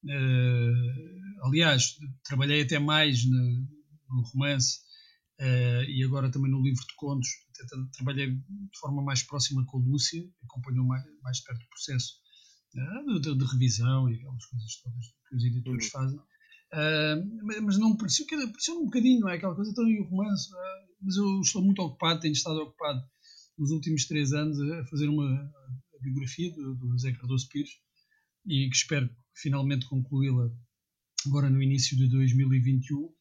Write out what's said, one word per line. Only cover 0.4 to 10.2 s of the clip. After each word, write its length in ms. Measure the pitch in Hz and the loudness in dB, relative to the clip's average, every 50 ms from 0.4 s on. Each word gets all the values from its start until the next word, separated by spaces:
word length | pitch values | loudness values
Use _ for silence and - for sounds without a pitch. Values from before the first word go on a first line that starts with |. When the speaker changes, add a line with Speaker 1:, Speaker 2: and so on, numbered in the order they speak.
| 123 123 123 123 120 120 120 120 123 120 131 135 160 170 180 180 185 - 101 - 131 | 6 6 4 4 4 4 4 4 2 0 -2 -6 -8 -12 -16 -14 -14 -14 -12 -4 0
Speaker 1:
aliás, 520 | 131 135 160 170 160 143 127 123 - - - 151 139 131 - _ | 2 4 6 6 6 6 4 4 0 -2 -8 -14 -14 -14 -14 _
trabalhei 380 | - 143 127 139 143 147 151 | -4 -2 0 2 2 4 2
até 180 | 143 127 165 147 | 2 2 2 0
mais 460 | 143 147 151 151 156 151 135 120 117 127 | 2 4 4 4 4 6 4 4 4 6
na, 120 | 127 127 123 123 120 123 131 139 - - - _ - - _ _ | 4 4 4 4 2 0 -2 -4 -10 -16 -20 _ -20 -20 _ _
no 120 | 131 127 117 117 - | -2 -2 -2 -2 -2
romance, 460 | 131 135 143 143 135 123 - - - - _ - - - - _ _ _ _ _ _ | -2 0 0 2 2 0 0 -2 -4 -12 _ -20 -20 -20 -20 _ _ _ _ _ _
eh, 460 | 139 131 127 127 123 123 120 120 127 123 | 0 2 4 4 4 4 2 0 0 -2
e 140 | - 131 131 | 0 0 0
agora 280 | 131 131 139 131 135 | 0 0 0 0 0
também 200 | 127 139 135 135 | 0 0 2 2
no 100 | 135 135 131 | 2 2 2
livro 180 | 139 131 127 - | 2 0 0 -4
de 100 | - - | -6 -14
contos. 320 | - - 143 139 135 123 - - - _ _ | -8 -6 -4 -2 -2 -2 -4 -4 -10 _ _
Até 180 | _ - - 120 | _ -18 -18 -14
tra-, 200 | - 131 131 131 - | -10 -10 -10 -10 -8
trabalhei 380 | - 127 131 139 135 139 131 | -4 -4 -2 -2 -2 -2 -2
de 480 | 127 131 135 156 196 202 202 196 - - | -2 -4 -4 -8 -12 -12 -12 -14 -14 -12
forma 220 | - 143 139 143 139 | -8 -4 -4 -2 -2
mais 200 | 139 131 123 - | -2 -2 -2 -4
próxima 420 | - - 143 123 - 143 135 127 | -4 -4 -4 -4 -2 0 -2 -2
com 120 | 131 - 131 | -2 -2 -2
a 20 | |
Lúcia, 420 | 123 127 139 143 127 - - 165 | 0 0 0 0 0 -2 -4 -6